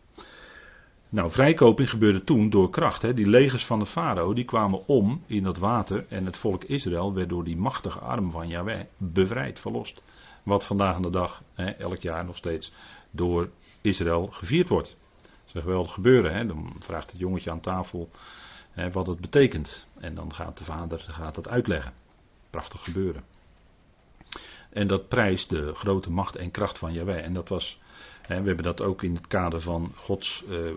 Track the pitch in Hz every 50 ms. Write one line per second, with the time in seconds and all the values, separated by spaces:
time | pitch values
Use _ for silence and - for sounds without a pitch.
0 | - _ _ - - - - - - - - - - - - - - - _ _
1 | _ _ - 101 85 82 - - 135 151 165 156 135 113 107 - 139 - - 110
2 | 110 104 98 95 - - 156 113 104 110 101 101 92 90 - - 165 127 - -
3 | - 113 127 117 104 101 113 127 139 135 127 120 - - 117 107 104 - - 165
4 | 170 147 107 90 85 92 110 120 123 - - 113 107 98 98 - - - 143 123
5 | 98 104 135 170 - - 113 104 95 92 87 85 90 107 120 113 98 - 95 117
6 | - - 107 98 95 92 90 - - 110 95 90 - - 139 143 - 92 87 85
7 | 90 101 98 95 90 85 90 87 85 85 82 82 98 135 - - - 95 80 -
8 | - 120 123 120 98 87 80 82 82 85 82 85 90 107 113 92 87 - - _
9 | 98 87 80 95 95 95 113 127 139 131 - - - - 110 117 110 - - -
10 | _ - - - - - - - _ - 101 101 - - 104 98 98 92 87 87
11 | 90 87 87 92 90 85 - - - _ _ - 90 92 - - - 92 90 -
12 | - 87 80 82 87 90 85 - - 87 82 80 - - - - - - - -
13 | - _ - 82 87 87 87 85 87 87 - - - - - _ - 107 92 -
14 | 90 82 85 85 92 98 - - 90 87 131 170 180 180 101 82 78 - - -
15 | _ _ _ - _ - - _ _ - - 87 76 87 92 90 87 - - -
16 | 95 123 131 123 95 78 80 104 117 107 80 76 80 82 - - - - 85 78
17 | - - - 90 92 92 92 90 - 85 82 80 - 92 92 92 85 - - 87
18 | 82 - - - - - - - - - - - - - - 87 87 90 90 95
19 | 90 90 87 87 90 - - 143 139 110 - 87 73 - - - - - - -
20 | - 85 80 82 80 82 80 - 85 80 80 - 80 82 82 82 85 80 82 80
21 | - - 80 80 82 78 78 - 80 98 117 127 123 - 87 73 67 62 - -
22 | _ _ _ _ _ _ _ _ _ _ - 78 - - - - - - 85 95
23 | 98 90 76 67 - - _ _ _ _ _ _ _ _ _ _ _ _ _ _
24 | _ _ _ - - _ - - - - - - - - - 104 101 95 98 95
25 | - - - 120 110 98 95 92 - - 87 78 73 76 76 - - 98 98 95
26 | - 85 82 92 95 - - - 90 87 - 101 104 - - - - 82 85 82
27 | 87 98 92 82 80 82 90 90 85 - 98 87 - - - - - - - -
28 | - - - - - - 90 92 98 98 90 80 78 87 85 - - 98 92 -
29 | - 90 87 85 - - - 98 90 85 82 82 80 87 85 82 82 - 67 -
30 | - - 98 95 - - - - - 101 92 85 82 82 80